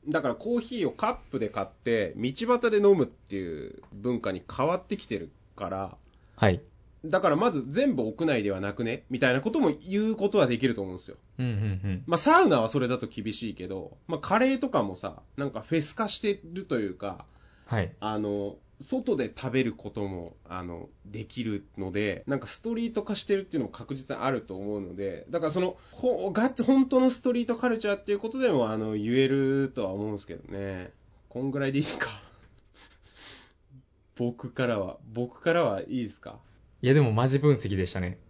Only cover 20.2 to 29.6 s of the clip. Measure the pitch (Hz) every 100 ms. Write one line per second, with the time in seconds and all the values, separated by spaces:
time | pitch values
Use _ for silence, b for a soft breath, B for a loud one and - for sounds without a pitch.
20.2 | 85 - - 87 90 85 85 - 101 104
21.2 | 107 - 110 101 - - 95 95 107 92
22.2 | - 139 - - 226 233 233 233 208 202
23.2 | - 196 190 160 120 - 117 135 131 139
24.2 | 131 131 - 95 101 104 95 90 98 82
25.2 | - - 156 170 180 - B - 254 240
26.2 | 190 180 240 254 233 269 262 262 262 254
27.2 | 254 240 233 233 247 226 214 202 202 202
28.2 | 220 262 254 156 113 110 107 107 107 123
29.2 | 135 139 135 139